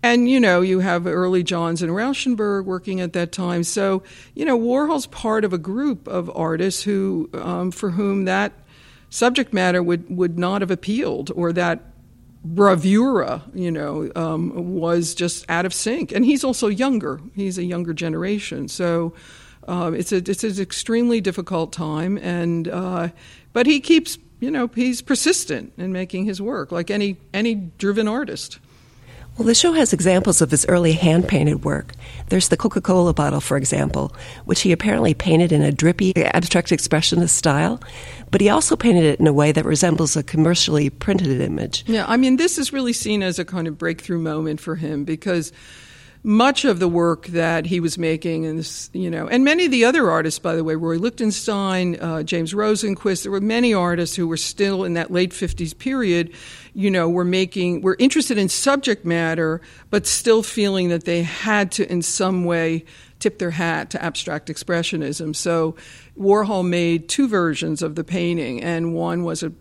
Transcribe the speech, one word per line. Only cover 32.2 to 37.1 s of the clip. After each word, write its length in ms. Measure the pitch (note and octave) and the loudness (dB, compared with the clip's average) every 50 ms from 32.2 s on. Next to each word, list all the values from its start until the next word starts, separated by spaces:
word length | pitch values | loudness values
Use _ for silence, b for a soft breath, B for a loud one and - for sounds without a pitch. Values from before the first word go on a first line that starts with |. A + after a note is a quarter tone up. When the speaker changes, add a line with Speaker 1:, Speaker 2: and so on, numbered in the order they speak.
| B B | B B
Speaker 2:
There's 180 | - - - - | 0 2 4 2
the 80 | - | 2
Coca-Cola 560 | - - A3+ - - - - F#3 F#3 F3 F3 D#3 | 2 2 0 0 0 0 4 4 4 4 4 4
bottle, 300 | - D3 C#3+ C#3+ C#3+ - | 2 2 0 0 -2 -2
for 160 | - C#3+ C#3 | 0 -2 0
example, 560 | C3+ B2+ - C#3+ C#3+ C#3+ C#3 C3+ C#3 C#3+ B B B B B B B | 0 0 0 0 0 0 0 -2 -2 -4 B B B B B B B
which 160 | - F3+ - - | -2 0 2 4
he 100 | F#3+ E3+ | 2 2
apparently 400 | E3+ - G#3+ G#3 A#3 A3+ F#3 D3+ | 4 2 0 2 4 4 2 2
painted 400 | - - F#3 E3 D#3+ F3 E3+ E3 | 2 2 4 4 6 6 4 4
in 80 | D3 | 4
a 100 | D3 D3 | 4 2
drippy, 460 | C#3+ - D3+ E3 F3+ - G3+ F#3 F#3 | 2 2 2 2 2 4 0 2 2
abstract 520 | E3+ - - - E3+ E3+ E3 - F3 F3 - | 2 0 2 0 0 0 2 0 0 2 2
expressionist 640 | F3 D3+ - - - D3+ D#3 - | 0 0 0 0 0 2 2 2